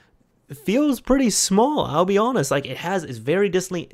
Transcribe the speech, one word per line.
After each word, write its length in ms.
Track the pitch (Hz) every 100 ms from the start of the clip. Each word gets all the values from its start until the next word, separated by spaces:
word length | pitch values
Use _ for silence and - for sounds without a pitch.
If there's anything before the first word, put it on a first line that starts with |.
| _ _ _ _ -
feels 480 | 139 - 226 294 247
pretty 300 | - 269 247
small, 540 | - - 190 254 294
I'll 200 | 131 147
be 140 | 185 196
honest. 320 | 233 233 139
Like, 160 | 139 131
it 100 | 127
has, 260 | 165 190
it's 140 | 147 117
very 300 | 117 175 202
densely, 380 | 180 180 175 -